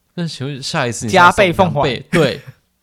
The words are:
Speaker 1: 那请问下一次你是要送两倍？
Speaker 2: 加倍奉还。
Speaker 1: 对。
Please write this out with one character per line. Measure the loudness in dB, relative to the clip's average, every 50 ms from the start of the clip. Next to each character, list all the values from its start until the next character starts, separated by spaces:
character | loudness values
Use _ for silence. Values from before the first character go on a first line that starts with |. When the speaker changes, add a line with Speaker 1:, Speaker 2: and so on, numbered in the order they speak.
| _ _ _
Speaker 1:
那 | -10 -8
请 | -8 -8 -10 -10
问 | -10 -10 -10
下 | -10 -6 -4 -4 -4
一 | -4
次 | -4 -6 -6
你 | 2
是 | 4
要 | 6 6 6
送 | 6 4 2
两 | 2
倍？ |
Speaker 2:
加 |
倍 |
奉 | 2 2 0 0
还。 | 0 0 -2 -2 -2 -6 -6 _
Speaker 1:
对。 | 0 0 0 0 -2 -6 -12 -18 -20 _ _ _ _ _